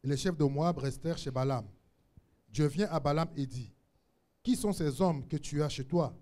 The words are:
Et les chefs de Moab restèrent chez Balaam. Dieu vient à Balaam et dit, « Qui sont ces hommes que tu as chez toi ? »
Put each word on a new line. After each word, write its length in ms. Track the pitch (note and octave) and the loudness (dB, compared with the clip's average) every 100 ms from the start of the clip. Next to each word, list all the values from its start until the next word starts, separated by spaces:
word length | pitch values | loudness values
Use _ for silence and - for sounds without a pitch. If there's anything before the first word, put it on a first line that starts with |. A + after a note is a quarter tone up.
Et 40 | C3+ | -2
les 100 | C#3 | 0
chefs 200 | F#3+ E3 | 0 2
de 60 | |
Moab 340 | C#3+ C#3 E3+ E3+ | 2 4 2 2
restèrent 400 | C#3 - D#3+ D#3+ | -2 -2 -4 -4
chez 140 | D3 | -4
Balaam. 340 | B2+ C3 C3 G2+ - _ _ _ - _ _ _ | 0 0 0 -4 -16 _ _ _ -20 _ _ _
Dieu 180 | G#2 D3+ | 0 0
vient 200 | D3+ G#3 | 2 0
à 100 | D#3+ | 0
Balaam 300 | C#3+ D3+ E3+ C#3+ | 2 2 0 -2
et 100 | C3+ | -4
dit, « 280 | B2+ A2+ _ _ _ _ _ _ _ | -6 -10 _ _ _ _ _ _ _
Qui 120 | - B3 | -2 0
sont 180 | G#3 | 0
ces 280 | F#3+ D#3 C3+ | 0 0 2
hommes 260 | F#3 D3 B2 | 2 2 -2
que 100 | D3+ | -6
tu 240 | - C#3+ | -2 -2
as 60 | D3+ | -2
chez 160 | - C3 | -2 0
toi ? » 300 | E3+ D3 - | 0 0 -4